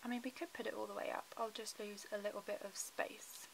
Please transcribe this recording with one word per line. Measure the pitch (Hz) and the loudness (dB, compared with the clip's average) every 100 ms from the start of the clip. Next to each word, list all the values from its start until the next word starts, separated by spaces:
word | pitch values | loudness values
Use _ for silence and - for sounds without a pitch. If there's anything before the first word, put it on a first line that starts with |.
I | 233 | 2
mean, | 247 | 2
we | 254 | 2
could | - 339 | 0 -4
put | - 214 | 0 0
it | |
all | - 214 | 2 0
the | 202 | 2
way | - | 4
up. | - - - | 2 0 0
I'll | 226 | 2
just | 214 214 - | 2 -2 -2
lose | 208 202 - | -2 -2 -2
a | 208 | 2
little | 202 208 | 2 0
bit | 202 208 | 0 0
of | 202 196 | 0 -2
space. | - - - - - - - | -4 2 0 0 -8 -10 -10